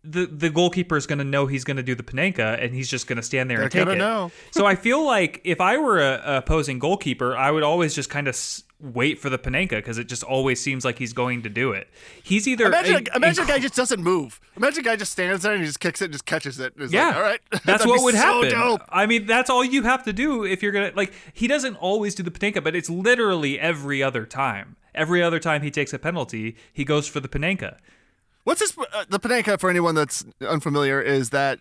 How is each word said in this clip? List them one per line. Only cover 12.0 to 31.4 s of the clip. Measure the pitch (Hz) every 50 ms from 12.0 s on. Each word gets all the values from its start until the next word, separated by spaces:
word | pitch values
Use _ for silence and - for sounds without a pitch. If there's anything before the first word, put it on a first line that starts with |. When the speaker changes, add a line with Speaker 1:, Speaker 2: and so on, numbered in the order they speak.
| - - - - -
Speaker 1:
He's | - 190 214 202
either | 269 254 220 233
Speaker 2:
Imagine | - 285 339 - - -
Speaker 1:
a | 285 226 -
Speaker 2:
a, | -
imagine | - - 330 - 349 349
a |
guy | - 285
Speaker 1:
inc- | 269 247
Speaker 2:
just | 269 -
doesn't | 254 254 - 254 190
move. | 165 175 185 175 143 117 - - _ _ _
Imagine | - 233 285 294 320
a | 254
guy | 233 226
just | 202 202 -
stands | - - 180 180 196 185 175
there | 214 208
and | 196
he | 165
just | 151 139 -
kicks | - 175 - -
it | 196
and | 170 147
just | 135 -
catches | - 165 160 - 143 127 131
it. | 131 127 _
And | - 143
is | 127 165
Speaker 1:
Yeah. | 214 311
Speaker 2:
like, | 339 -
"All | - 202
right." | 208 220 - _
<laughs> | _
Speaker 1:
That's | 214 - -
Speaker 2:
That'd | 202 196 214 220
Speaker 1:
what | 233 247
Speaker 2:
be | 254 254
Speaker 1:
would | 247 226
Speaker 2:
so | 208
Speaker 1:
happen. | 262 370 427 240 240 131
Speaker 2:
dope. | 120 233 233 247 226 - - -
Speaker 1:
I | - 185 208
mean, | 214 233 233 208
that's | 208 226 247 254 -
all | 254 247 262
you | 254 262 277
have | 214 233 262 254 254
to | 220 196
do | 190 269 311 277 233 208
if | 185 185 180 208
you're | 202
gonna, | 196 202 202 175 -
like, | 196 196 185 - - - - _
he | - 226
doesn't | 247 285 294 254 262 196
always | - - 185 202 220 208 208 196
do | - 180
the | 175
Panenka, | 165 - 202 208 202 190 143
but | 160 160
it's | 175 160 -
literally | 170 180 185 233 247 240 226 202 185 165 147 139 139 107
every | 151 165 170 147 139 143 139 135 135
other | 135 123 120 110
time. | - - 135 139 127 104 98 98 - - _ _ _ -
Every | - 156 156 180 175 175
other | 170 165 160
time | - 165 156 147 147
he | 147
takes | - 151 139 135
a | - 135
penalty, | - 160 175 170 127 - - 110 110 113 113 - - _
he | _ - 139
goes | 139 151 151 147
for | - - 147
the | 135
Panenka. | - - 143 147 175 196 180 - - - _ _ _ _ _ _ _ _ _ _ _ _ _ _
Speaker 2:
What's | 240 330 -
this? | 427 392 -
Uh, | - - - - 214 196 _
the | 190 196
Panenka, | - 220 247 240 214 220 202 185
for | 185 185
anyone | 175 175 170 170 160
that's | 156 147 131 - - - 107 _ _ 135
unfamiliar, | 117 160 151 - 160 143 147 143 135 135 139
is | 113 131 139 135 127 110
that | 139 139